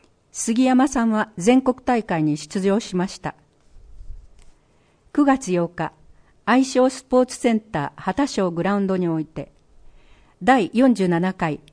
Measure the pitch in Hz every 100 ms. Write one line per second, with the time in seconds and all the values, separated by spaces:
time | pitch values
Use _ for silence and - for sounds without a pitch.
0 | _ _ _ - - 226 254 254 277 277
1 | 226 214 208 - 180 254 254 254 - 240
2 | 214 170 156 151 - 202 190 196 - 180
3 | 185 - 151 - _ _ _ - - -
4 | - - - - - _ _ _ _ _
5 | _ - 285 262 185 180 170 - 156 -
6 | - - _ _ - 247 262 247 254 262
7 | - 254 247 - 233 220 - 160 143 -
8 | - 254 277 - 185 170 180 202 196 185
9 | 175 160 151 - 139 _ _ - - -
10 | _ - _ _ 180 262 190 220 262 220
11 | 185 170 185 185 170 147 -